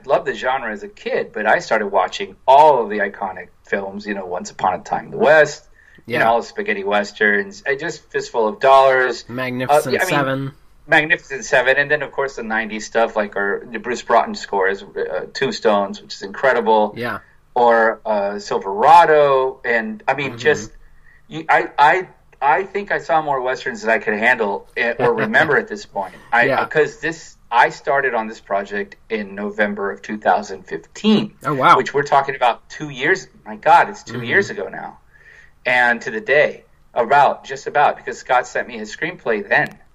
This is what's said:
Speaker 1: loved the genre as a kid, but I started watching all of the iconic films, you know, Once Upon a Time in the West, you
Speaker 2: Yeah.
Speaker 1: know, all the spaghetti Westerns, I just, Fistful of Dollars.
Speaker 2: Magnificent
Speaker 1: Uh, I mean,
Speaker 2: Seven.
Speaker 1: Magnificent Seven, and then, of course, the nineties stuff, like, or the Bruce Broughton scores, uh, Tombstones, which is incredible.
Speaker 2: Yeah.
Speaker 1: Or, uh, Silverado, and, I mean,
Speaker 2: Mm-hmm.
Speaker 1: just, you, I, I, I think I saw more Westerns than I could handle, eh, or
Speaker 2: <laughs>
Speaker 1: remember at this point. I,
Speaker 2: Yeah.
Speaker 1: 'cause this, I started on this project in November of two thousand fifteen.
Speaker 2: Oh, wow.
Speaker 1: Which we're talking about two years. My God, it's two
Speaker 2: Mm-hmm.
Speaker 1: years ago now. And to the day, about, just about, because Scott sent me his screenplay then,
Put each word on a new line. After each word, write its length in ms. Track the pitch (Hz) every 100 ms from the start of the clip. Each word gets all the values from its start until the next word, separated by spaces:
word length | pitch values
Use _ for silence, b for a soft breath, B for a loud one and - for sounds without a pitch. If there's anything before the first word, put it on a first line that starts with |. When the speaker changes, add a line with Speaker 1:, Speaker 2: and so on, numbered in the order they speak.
Speaker 1:
loved 220 | 131 156 139
the 80 |
genre 360 | 110 127 131 117
as 120 | 104
a 60 | -
kid, 440 | - 233 233 104
but 140 | 107 107
I 140 | 160
started 260 | - 110 101
watching 500 | 98 90 - 98 - -
all 360 | 139 156 131
of 80 | 107
the 80 | 104
iconic 500 | 101 - 98 90 90 _
films, 420 | - 101 95 101 101
you 60 |
know, 140 | 98 92
Once 240 | 90 104
Upon 240 | - 92
a 80 | 90
Time 240 | - - -
in 40 |
the 40 | -
West, 500 | 143 156 147 - - b b b
you 80 | -
Speaker 2:
Yeah. 60 | 117
Speaker 1:
know, 80 | 113
all 140 | 117
the 40 | 101
spaghetti 380 | - 104 101
Westerns, 800 | 98 104 104 - 104 101 98 - 139
I 100 | 139
just, 340 | 170 - -
Fistful 360 | 143 131 120 107
of 140 | 104
Dollars. 640 | 135 135 135 131 127 117 -
Speaker 2:
Magnificent 680 | 123 127 123 127 151 135
Speaker 1:
Uh, 40 | -
I 60 |
mean, 60 | 185
Speaker 2:
Seven. 420 | 147 135 135 139 - - _ -
Speaker 1:
Magnificent 580 | 160 151 170 - 131 110
Seven, 320 | 131 123 135
and 120 | 143
then, 120 | 147
of 100 | 135
course, 240 | - 135 -
the 60 |
nineties 420 | 113 110 107 107
stuff, 320 | - 113 113 110
like, 200 | 104 101
or 300 | 101 95 -
the 80 | 110
Bruce 240 | 120 117
Broughton 320 | - 117 113
scores, 480 | 104 - 98 95 98
uh, 440 | 98 98 95 90 -
Tombstones, 680 | - 131 110 113 101 98 104
which 120 | -
is 80 | -
incredible. 720 | 98 98 135 120 110 110 104
Speaker 2:
Yeah. 260 | 110 120 104 b b _
Speaker 1:
Or, 480 | 127 120 117 113 107
uh, 340 | - 208 101 104
Silverado, 1200 | - 110 98 98 143 170 160 151 143 135 131 -
and, 380 | 123 117 110 107 -
I 60 |
mean, 200 | 139 139
Speaker 2:
Mm-hmm. 60 | 120
Speaker 1:
just, 340 | 151 143 104 - b b b b b
you, 200 | 151 -
I, 220 | 156 165 -
I, 300 | 147 185 180 - _ _
I 220 | 139 170
think 300 | 196 202 202
I 60 | 156
saw 220 | - 160
more 200 | 151 135
Westerns 400 | 127 127 135 113
than 80 | 110
I 80 | 110
could 160 | 110
handle, 540 | 104 117 120 104 101 - 127
eh, 180 | 120 117
or 120 | 123
Speaker 2:
<laughs> 120 | 110 107
Speaker 1:
remember 300 | 127 156 123
at 100 | 104
this 180 | 107
point. 300 | - 101 92 - -
I, 120 | 117
Speaker 2:
Yeah. 200 | 127 131 -
Speaker 1:
'cause 340 | 156 143 -
this, 360 | 156 160 - - _
I 200 | 117 151
started 440 | 156 - 139 135
on 140 | 117 110
this 120 | 110
project 540 | - 101 101 104 101 - _
in 240 | 220 196
November 560 | 196 208 208 104 208 202
of 120 | 196
two 160 | - 104
thousand 440 | 101 95 101 98
fifteen. 720 | - - - - 214 208 - -
Speaker 2:
Oh, 100 | 139
wow. 220 | 139 156 165
Speaker 1:
Which 160 | -
we're 120 | 143
talking 320 | 143 143 135 135
about 340 | 123 110 _
two 200 | - 151
years. 360 | 131 147 185 - _
My 120 | 104 107
God, 340 | 151 165 104
it's 140 | 101
two 140 | - 120
Speaker 2:
Mm-hmm. 60 |
Speaker 1:
years 260 | 117 180 202
ago 180 | 104 92
now. 320 | 85 85 - _ b b b b b 127
And 340 | 123 120 117
to 100 | 131
the 80 | 110
day, 420 | 107 147 131 - _ _ _
about, 480 | - 113 143 123 -
just 240 | - 135 147
about, 300 | 143 127 -
because 220 | 135 113
Scott 280 | - 127 127
sent 220 | 127 107
me 100 | 117
his 160 | 107
screenplay 520 | - 160 190 123 107 101
then, 300 | 131 143 - -